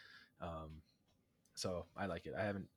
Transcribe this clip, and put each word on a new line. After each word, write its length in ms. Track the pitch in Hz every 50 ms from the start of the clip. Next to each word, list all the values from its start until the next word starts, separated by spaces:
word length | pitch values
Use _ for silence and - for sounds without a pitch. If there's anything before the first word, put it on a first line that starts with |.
| - - - - - - - -
Um, 440 | 90 87 82 80 80 78 78 80 - - - _ _ _ _ _ _ _ _ _ _ - -
so 320 | - - 98 90 87 85 - - -
I 80 | 98
like 220 | 95 85 85 - 80
it. 60 | 64 82
I 60 | 110
haven't, 260 | 104 101 98 92 - -